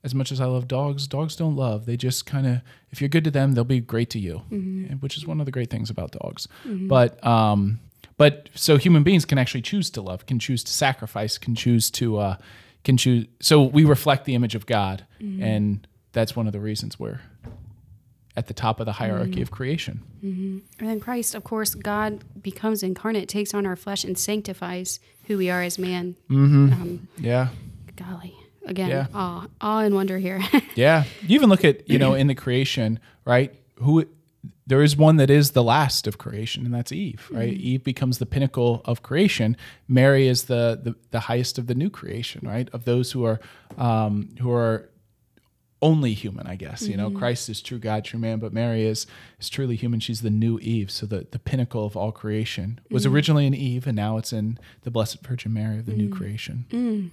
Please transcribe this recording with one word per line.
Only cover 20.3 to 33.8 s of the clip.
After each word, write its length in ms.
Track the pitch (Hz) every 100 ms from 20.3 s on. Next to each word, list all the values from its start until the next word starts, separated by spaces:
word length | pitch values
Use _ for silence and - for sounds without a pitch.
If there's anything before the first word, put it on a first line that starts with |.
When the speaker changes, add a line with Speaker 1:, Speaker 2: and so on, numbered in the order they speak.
| 185 190 190 _ _
Speaker 2:
And 100 | 220
then 100 | 220
Christ, 360 | 214 240 226 220
of 80 |
course, 300 | - 220 214
God 500 | - 208 208 214 208 - -
becomes 420 | 196 - 220 214
incarnate, 440 | 185 180 220 220 175
takes 260 | 202 208
on 120 | 208 196
our 100 | 180
flesh, 280 | - 196
and 140 | - 180
sanctifies 840 | - 214 202 185 180 180 180 - _ _ _
who 120 | 208
we 120 | 180
are 120 | 180
as 160 | 180 180
man. 360 | 180 180 175 175 _
Speaker 1:
Mm-hmm. 440 | 139 139 143 139
Speaker 2:
Um, 340 | 127 175 175 - -
Speaker 1:
Yeah. 320 | 117 123 127 - - - - -
Speaker 2:
golly. 400 | 180 180 175 - - _ -
Again, 240 | 185 185
Speaker 1:
Yeah. 180 | 135 139
Speaker 2:
awe, 320 | 208 185 175 190 _
awe 180 | 214 220
and 140 | 214
wonder 240 | 196 190 190
here. 240 | 190 190 190 285
<laughs> 160 | - -
Speaker 1:
Yeah. 280 | 131 160 139 -
You 140 | 175 254
even 140 | 262
look 140 | 190
at, 240 | 160 139 -
you 100 | 143
know, 140 | 135 135
in 120 | 139
the 80 | 127
creation, 640 | - 127 135 - 110 113 _ _
right? 300 | - 123 139 - _
Who, 300 | _